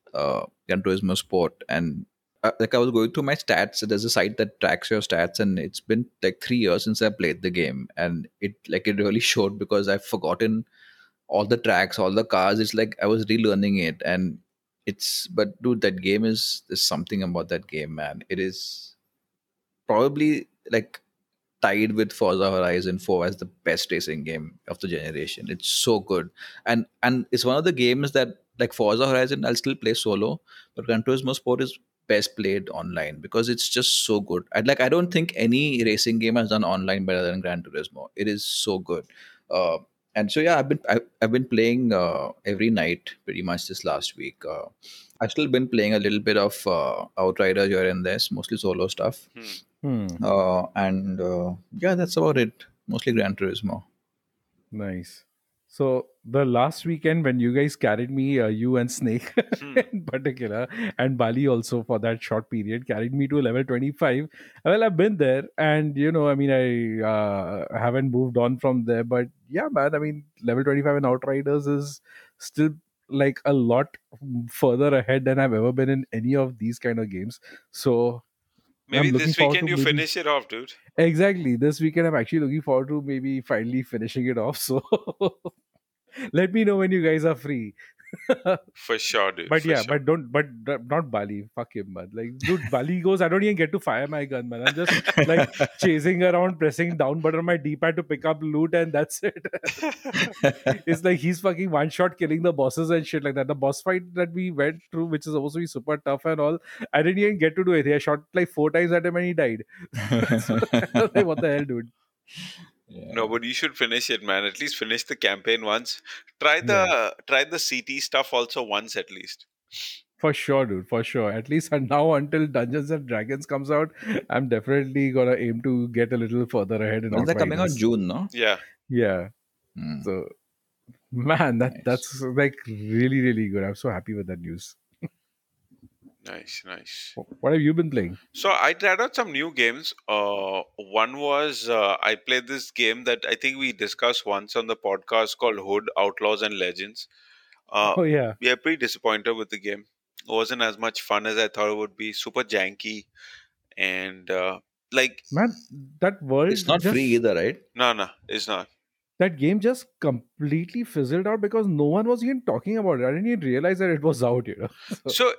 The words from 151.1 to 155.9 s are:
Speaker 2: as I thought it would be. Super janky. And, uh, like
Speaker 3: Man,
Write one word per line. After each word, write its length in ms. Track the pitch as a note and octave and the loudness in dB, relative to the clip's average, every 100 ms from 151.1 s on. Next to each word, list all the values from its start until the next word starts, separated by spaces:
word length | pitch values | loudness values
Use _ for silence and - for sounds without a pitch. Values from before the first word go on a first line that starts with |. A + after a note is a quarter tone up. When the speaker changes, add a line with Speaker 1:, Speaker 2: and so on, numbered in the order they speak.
| G#2 G#2+ | -2 0
Speaker 2:
as 120 | A2 | 0
I 100 | A2 | 0
thought 220 | - G#2 | 0 -2
it 60 | G#2+ | -2
would 200 | G#2+ - | -6 -8
be. 160 | G#2+ | -10
Super 300 | G#2 - A#2 | -8 -6 -6
janky. 640 | A2+ G#2+ F#2+ G2 A2 G#2+ G2 _ - - _ _ _ - | -2 -2 -2 -6 -12 -12 -14 _ -20 -20 _ _ _ -6
And, 540 | F#2+ F#2 F#2+ F#2+ F2+ | -4 -4 -6 -10 -6
uh, 300 | F#2 F#2 F#2+ - _ _ | -2 -2 -6 -12 _ _
like 300 | C3 C3 - - | -6 -6 -6 -8
Speaker 3:
Man, 220 | C#3 B2+ - - C#3 C3+ | -2 -2 -4 -16 -20 -20